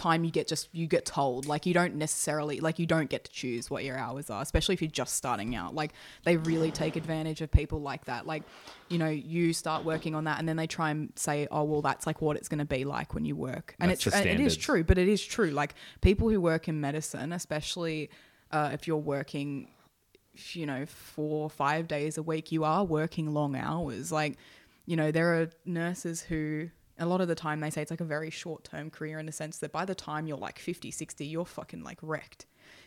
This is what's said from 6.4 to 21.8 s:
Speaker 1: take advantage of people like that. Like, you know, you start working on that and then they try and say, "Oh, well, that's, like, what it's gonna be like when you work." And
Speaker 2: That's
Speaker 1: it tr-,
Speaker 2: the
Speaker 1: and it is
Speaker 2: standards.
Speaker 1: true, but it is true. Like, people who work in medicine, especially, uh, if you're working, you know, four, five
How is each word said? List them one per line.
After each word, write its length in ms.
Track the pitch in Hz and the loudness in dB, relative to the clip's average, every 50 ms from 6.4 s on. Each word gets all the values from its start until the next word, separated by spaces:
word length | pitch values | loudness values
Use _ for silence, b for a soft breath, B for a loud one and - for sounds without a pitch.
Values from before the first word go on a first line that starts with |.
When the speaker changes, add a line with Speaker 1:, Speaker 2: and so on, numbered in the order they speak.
| 160 165 165 160 160 160 | 4 2 2 4 2 2
Speaker 1:
take 240 | 156 - 170 160 160 | 2 0 0 0 0
advantage 460 | 165 156 160 160 160 156 160 156 - | -2 -2 -2 -2 -2 -2 -2 -4 -4
of 100 | 160 151 | 2 4
people 280 | - 160 147 147 - 156 | 4 4 4 2 -2 -4
like 240 | 147 139 127 - - | -4 -4 -6 -6 -6
that. 200 | - 123 117 - | -6 -6 -6 -4
Like, 180 | 160 156 156 147 B B B B B B B B - | -4 -6 -6 -6 B B B B B B B B -2
you 80 | 175 170 | 0 2
know, 100 | 160 160 | 2 2
you 440 | 156 147 - 156 165 170 170 165 165 | 2 0 -2 -2 2 4 4 4 2
start 320 | - - 165 156 151 143 | 2 0 0 -2 0 0
working 300 | 160 160 156 - 165 156 | 0 -2 0 -2 -2 -2
on 80 | 156 156 | 0 0
that 160 | 156 151 - | 0 0 0
and 100 | 160 165 | 0 0
then 80 | 160 165 | 0 0
they 100 | 160 160 | -2 -2
try 220 | - - 165 156 | -2 0 0 0
and 240 | 151 151 151 - - | 0 0 -2 -6 -6
say, 320 | - - - 147 147 147 - | -4 -2 0 0 0 0 0
"Oh, 120 | - 156 151 | 0 0 2
well, 180 | 151 151 147 151 | 2 2 2 2
that's, 220 | 139 131 - - 170 | 0 0 0 -2 -4
like, 140 | 156 - | -2 0
what 140 | 160 151 151 - | 0 0 0 0
it's 120 | - - | -2 -4
gonna 160 | 160 151 147 | -2 -2 0
be 200 | 147 143 127 135 | 0 0 0 0
like 280 | 139 143 120 151 - - | -2 -2 -4 -4 -4 -4
when 100 | - 156 | -4 -2
you 120 | 151 143 | -2 -2
work." 400 | 156 143 131 - - - - - - | -2 -4 -4 -4 -6 -8 -12 -4 2
And 120 | - 180 | 2 2
Speaker 2:
That's 100 | 185 - | 4 4
Speaker 1:
it 20 | - | 2
tr-, 60 | - | 2
Speaker 2:
the 80 | - - | 4 4
Speaker 1:
and 80 | 101 | 4
it 60 | 92 | 4
is 220 | - - 285 269 80 | 4 4 4 4 2
Speaker 2:
standards. 40 | 78 | 2
Speaker 1:
true, 260 | - - 285 185 165 | 2 2 4 6 6
but 140 | - 190 185 | 6 6 6
it 100 | 180 190 | 6 6
is 160 | 214 185 - | 4 4 2
true. 280 | - - - 220 165 | -2 0 0 2 2
Like, 240 | 143 143 147 147 B B B B B B | 2 0 -2 -2 B B B B B B
people 280 | - 185 208 - 220 226 | 6 6 8 6 6 4
who 120 | 220 202 | 4 4
work 260 | 170 170 160 160 - - | 4 4 4 2 0 -2
in 140 | 160 151 | -2 0
medicine, 500 | 147 139 143 156 156 - - - 127 160 175 | 0 0 -2 -2 -4 -6 -6 -6 -6 -6 -6
especially, 760 | 175 - - 151 151 143 - - 185 170 165 156 156 147 143 b b b b b b b b | -6 -6 -4 -4 -4 -4 -4 -4 -2 -2 -2 -2 -4 -4 -8 b b b b b b b b
uh, 200 | - 151 151 143 139 | 0 0 2 0 0
if 140 | 147 - 165 | -2 -2 0
you're 100 | 160 151 | 0 0
working, 720 | 151 151 139 139 131 - - 147 143 143 143 139 - - b b b b _ _ _ _ _ _ _ _ _ - - - - | 0 0 -2 -2 -2 -4 -4 -4 -4 -4 -4 -6 -8 -10 b b b b _ _ _ _ _ _ _ _ _ -18 -16 -12 -8
you 120 | 170 160 | -6 -4
know, 200 | 147 135 127 139 160 | -4 -4 -4 -6 -8
four, 640 | - - - - - - 151 151 151 151 151 151 | -10 -16 -20 -12 -6 -4 -2 -2 0 -2 -2 -4
five 380 | - - 139 143 151 160 | -2 0 2 2 2 2